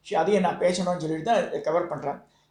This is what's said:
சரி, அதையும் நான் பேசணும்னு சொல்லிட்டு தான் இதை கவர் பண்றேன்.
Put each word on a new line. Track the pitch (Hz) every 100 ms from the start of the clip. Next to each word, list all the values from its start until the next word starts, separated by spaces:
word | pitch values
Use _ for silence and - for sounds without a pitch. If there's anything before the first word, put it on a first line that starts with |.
| -
சரி, | 202
அதையும் | 196 202
நான் | 180 -
பேசணும்னு | 175 180 180 175
சொல்லிட்டு | 156 160
தான் | 160 226 -
இதை | 151
கவர் | 147 165 170
பண்றேன். | 151 139 160 - _ _